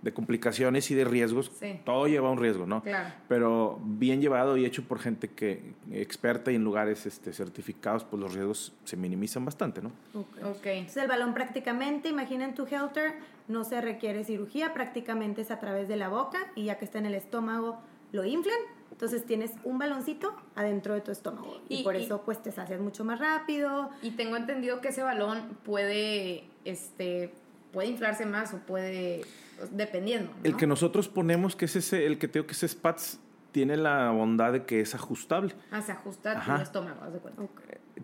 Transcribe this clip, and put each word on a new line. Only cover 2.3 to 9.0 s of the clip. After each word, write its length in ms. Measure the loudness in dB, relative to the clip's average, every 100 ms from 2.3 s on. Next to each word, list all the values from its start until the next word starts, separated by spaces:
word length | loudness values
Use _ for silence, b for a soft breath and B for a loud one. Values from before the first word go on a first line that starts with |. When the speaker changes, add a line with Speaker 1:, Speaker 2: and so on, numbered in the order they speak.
| 4
Speaker 1:
riesgo, 300 | 4 4 0
¿no? 160 | -2
Speaker 2:
Claro. 260 | 0 -4 -4 -10 2
Speaker 1:
Pero 500 | 6 6 6 4 0
bien 360 | -4 2 4 6
llevado 360 | 6 6 6 6
y 80 |
hecho 180 | 4 0
por 160 | -4 -4
gente 300 | -2 -2 -4
que, 460 | -2 -2 -2 -6 -16 -8
experta 580 | -4 -4 0 2 2 2
y 60 | 2
en 80 |
lugares, 420 | 4 2 2 0 -4
este, 260 | -8 -12
certificados, 680 | -6 -8 -8 -10 -6 -2 -2
pues 180 | -2 -4
los 140 | -4
riesgos 380 | -2 -2 -2 -6 -12
se 140 | -10
minimizan 480 | -4